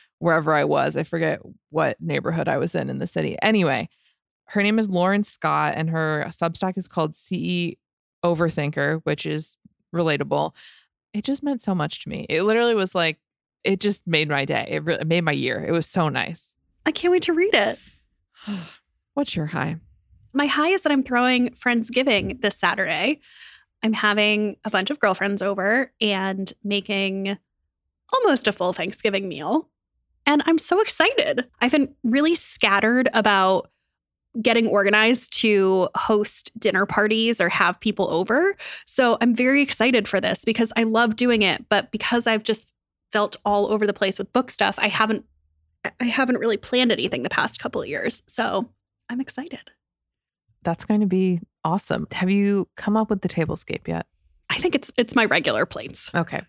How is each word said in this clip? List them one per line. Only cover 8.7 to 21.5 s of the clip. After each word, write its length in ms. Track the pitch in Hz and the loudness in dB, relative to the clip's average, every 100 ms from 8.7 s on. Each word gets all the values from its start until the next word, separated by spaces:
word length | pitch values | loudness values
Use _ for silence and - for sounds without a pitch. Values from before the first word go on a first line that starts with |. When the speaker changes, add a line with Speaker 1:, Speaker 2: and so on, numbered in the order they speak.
| 151 143 160 | -2 -2 -2
Speaker 1:
which 220 | 160 151 156 | -2 -4 -4
is 320 | 151 156 - _ _ _ | -6 -8 -14 _ _ _
relatable. 600 | 165 160 143 131 143 151 - - - _ _ _ | -2 0 0 0 -2 -2 -6 -20 -20 _ _ _
It 120 | 214 240 | -8 -4
just 180 | 277 | -4
meant 180 | 294 262 | -4 -4
so 140 | - 185 | -2 -2
much 280 | 147 - | -2 -6
to 60 | - | -10
me. 160 | - - | -10 -4
It 140 | 160 | -2
literally 300 | 202 220 240 | 2 2 2
was 220 | 220 185 185 | 0 0 0
like, 240 | 165 151 _ _ _ _ - | 0 -2 _ _ _ _ -2
it 160 | 190 | 0
just 260 | 202 202 - | 0 -2 0
made 220 | 160 151 | 0 2
my 160 | 143 139 | 0 0
day. 200 | 135 113 | -2 -2
It 160 | 151 156 | -4 -2
re-, 100 | 160 | -2
it 120 | 156 | 0
made 180 | 170 160 | 0 0
my 80 | |
year. 280 | 143 127 120 - | 0 -2 -2 -2
It 40 | |
was 160 | 170 160 | -2 -2
so 200 | 190 156 | -2 0
nice. 460 | 127 - 165 - _ _ _ - | -2 -4 -8 -18 _ _ _ -6
Speaker 2:
I 40 | |
can't 200 | 311 349 | -2 2
wait 120 | 359 | 2
to 100 | - | 2
read 220 | 320 381 480 | 0 2 2
it. 240 | 208 240 - _ _ _ _ _ - | 0 -4 -12 _ _ _ _ _ -10
Speaker 1:
<sighs> 140 | 202 160 - _ _ _ - | -10 -10 -18 _ _ _ -6
What's 200 | 285 - | -4 -4
your 120 | 151 | -4
high? 300 | 165 160 160 - _ _ - _ | -4 -4 -6 -12 _ _ -20 _
Speaker 2:
My 120 | 269 285 | -2 0
high 220 | 294 311 | 2 2
is 160 | 381 | 2
that 80 | 320 | 2
I'm 100 | 285 | 2
throwing 480 | 262 247 247 254 | 2 2 2 2
Friendsgiving 920 | 247 | 0